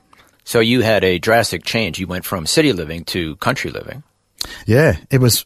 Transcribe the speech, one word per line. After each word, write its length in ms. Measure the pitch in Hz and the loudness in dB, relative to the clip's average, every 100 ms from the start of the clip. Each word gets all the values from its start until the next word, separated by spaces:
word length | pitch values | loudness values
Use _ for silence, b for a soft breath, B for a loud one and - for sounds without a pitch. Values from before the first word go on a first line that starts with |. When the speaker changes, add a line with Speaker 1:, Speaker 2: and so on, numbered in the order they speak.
| _ b b b | _ b b b
Speaker 1:
So 160 | - 120 | -2 2
you 200 | 113 123 | 4 4
had 220 | 110 104 | 4 4
a 140 | 92 90 | 4 2
drastic 460 | 110 113 107 85 | 2 2 2 -4
change. 340 | - 117 104 78 | -4 -4 -4 -6
You 80 | 90 | -6
went 180 | 90 | -8
from 220 | - 95 78 | -6 -6 0
city 260 | - 151 | 2 2
living 320 | 92 76 82 - | 0 -6 -10 -6
to 300 | 92 80 73 | -6 -6 -4
country 340 | 117 135 80 | -4 -4 -6
living. 320 | - - - - _ _ _ B B - | -10 -12 -16 -20 _ _ _ B B 2
Speaker 2:
Yeah, 300 | 117 156 87 - | 4 4 0 0
it 100 | 135 | 2
was, 240 | 127 - | 2 2